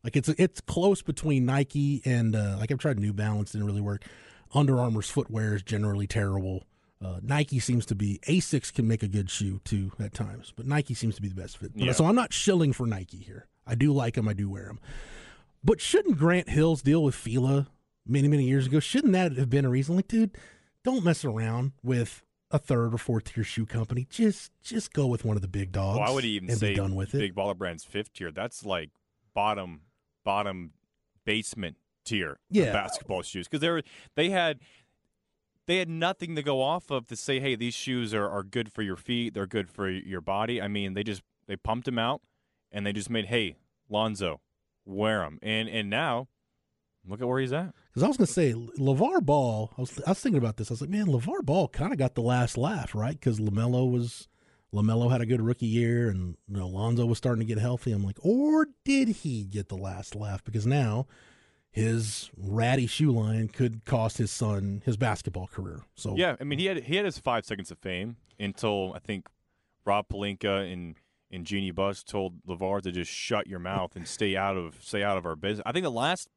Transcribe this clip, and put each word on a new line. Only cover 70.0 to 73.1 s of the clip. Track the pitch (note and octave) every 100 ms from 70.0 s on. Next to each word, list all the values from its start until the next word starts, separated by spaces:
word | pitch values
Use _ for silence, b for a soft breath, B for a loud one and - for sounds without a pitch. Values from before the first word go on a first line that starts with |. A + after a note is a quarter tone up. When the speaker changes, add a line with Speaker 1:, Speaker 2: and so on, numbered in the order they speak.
| G2+
Speaker 2:
Pelinka | G2+ G2+ F#2+ G#2 G2 F#2+
and, | F2+ E2+ D#2+ _ _ _
and | F#2
Jeanie | E2 G2+ F#2+
Buss | E2+ G2 G2
told | - G2+ F#2+ F2 F2+
LeVar | F2 F#2+ G2+
to | F#2
just | F2+ D#2+